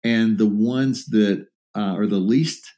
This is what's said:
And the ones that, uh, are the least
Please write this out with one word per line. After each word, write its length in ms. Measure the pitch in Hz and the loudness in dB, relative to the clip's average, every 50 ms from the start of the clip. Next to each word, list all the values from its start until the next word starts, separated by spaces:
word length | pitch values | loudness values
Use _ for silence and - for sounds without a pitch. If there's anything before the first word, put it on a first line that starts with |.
And 360 | - 117 117 113 113 113 110 98 | 0 0 0 2 2 2 2 2
the 100 | 107 107 | 2 2
ones 580 | 104 104 110 120 123 131 135 135 123 - - | 2 2 0 0 0 0 0 0 -2 -4 -6
that, 400 | - 113 110 107 101 98 - - _ _ _ _ _ _ | -2 2 2 2 2 0 -2 -4 _ _ _ _ _ _
uh, 180 | 101 104 98 92 | -6 -4 -4 -2
are 100 | 87 104 | -2 -2
the 120 | 98 104 98 | 0 0 0
least 540 | 92 101 117 139 160 156 - - - - - | 0 2 2 2 0 0 -4 -8 -12 -20 -20